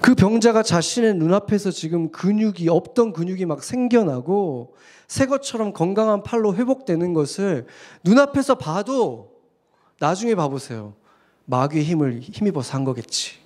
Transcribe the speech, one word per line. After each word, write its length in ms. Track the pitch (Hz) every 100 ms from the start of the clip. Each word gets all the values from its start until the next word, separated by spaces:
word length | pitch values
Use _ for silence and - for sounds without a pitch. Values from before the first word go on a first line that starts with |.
그 100 | -
병자가 480 | 254 190 226 220 226
자신의 520 | 220 170 160 - 220
눈앞에서 560 | 190 160 196 202 208 196
지금 400 | 175 160 170 160
근육이, 580 | - 180 214 220 185 165
없던 460 | 170 - - 226
근육이 320 | 160 175 185 180
막 180 | 143
생겨나고 1080 | - 247 247 240 185 127 131 202 185 127 120 _ - - _
새 160 | -
것처럼 480 | 262 277 277 226 214
건강한 500 | - 170 196 220 208
팔로 320 | 202 233 214
회복되는 600 | 185 247 262 254 165 175
것을 520 | 165 139 - 196 147 113 - - -
눈앞에서 540 | 170 240 285 277 269 254
봐도 760 | 151 170 208 269 190 113 - _ _ _ _ _ _ _
나중에 360 | 147 190 233
봐보세요. 600 | 208 147 135 - 117 104 101 _ _ _ _ -
마귀의 380 | 127 143 156
힘을 360 | 151 170 139 120
힘입어서 540 | 113 - 208 151 120
한 100 | 135
거겠지. 520 | 135 120 - - - -